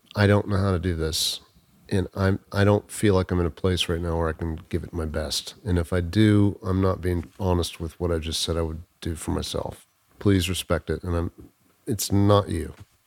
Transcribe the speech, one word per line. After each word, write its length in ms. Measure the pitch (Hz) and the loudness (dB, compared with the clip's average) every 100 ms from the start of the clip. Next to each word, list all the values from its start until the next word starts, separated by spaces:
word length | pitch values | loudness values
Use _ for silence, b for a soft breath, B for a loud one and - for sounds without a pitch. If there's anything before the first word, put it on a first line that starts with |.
| _ | _
I 120 | - 101 | 2 4
don't 200 | 101 101 | 4 2
know 80 | 95 | 0
how 140 | 98 | 0
to 60 | 87 | 0
do 160 | 90 | 0
this, 460 | 80 80 78 - - _ _ _ _ - | -2 -2 -2 -4 -6 _ _ _ _ -4
and 160 | 98 - | -2 -2
I'm, 240 | 101 95 101 - | 0 0 0 -2
I 120 | 101 | 2
don't 260 | 101 104 - | 4 4 0
feel 240 | - 107 | 0 2
like 160 | 92 92 | 2 2
I'm 100 | 90 | 0
in 40 | 85 | 0
a 40 | |
place 380 | - 95 90 - | -2 -2 0 -2
right 120 | 85 | -4
now 160 | 87 82 | -2 -2
where 100 | 82 | -2
I 40 | |
can 280 | 80 82 80 - | -4 -6 -8 -8
give 120 | 85 | -8
it 100 | 80 | -6
my 100 | 85 | -6
best. 500 | 78 78 73 - - - | -6 -6 -6 -6 -8 -8
And 140 | - 87 | -2 -2
if 140 | 85 | 0
I 80 | 90 | -2
do, 580 | 85 98 107 104 101 - | 0 4 6 6 4 0
I'm 160 | 95 95 | -2 0
not 220 | 95 90 | 0 0
being 280 | 90 87 73 - | -2 -4 -6 -4
honest 420 | 95 87 82 - | 0 0 -2 -6
with 180 | 82 - | -10 -6
what 100 | 87 | -4
I 80 | 82 | -2
just 220 | 76 80 | -4 -4
said 160 | - 82 | -4 -2
I 60 | |
would 200 | 82 80 - _ | -4 -8 -14 _
do 120 | 90 76 | -8 -6
for 160 | - | -4
myself. 520 | 80 76 - - - _ _ _ - | -6 -4 -6 -8 -10 _ _ _ -2
Please 280 | 104 98 87 | 2 4 2
respect 400 | 90 - 82 - | -2 -2 -2 -2
it." 140 | 78 | -6
And 120 | 90 85 | -2 -2
I'm, 140 | 87 - - _ _ _ - | -4 -8 -20 _ _ _ -6
it's 240 | 104 - | -6 0
not 380 | 98 101 101 98 | 2 6 4 4
you. 240 | 87 78 - - _ | -4 -6 -12 -20 _